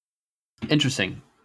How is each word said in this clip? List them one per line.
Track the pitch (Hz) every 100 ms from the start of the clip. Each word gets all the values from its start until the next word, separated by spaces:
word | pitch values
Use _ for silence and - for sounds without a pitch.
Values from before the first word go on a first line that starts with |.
| _ _ _ _ _ _ -
Interesting. | 151 139 - 95 - - _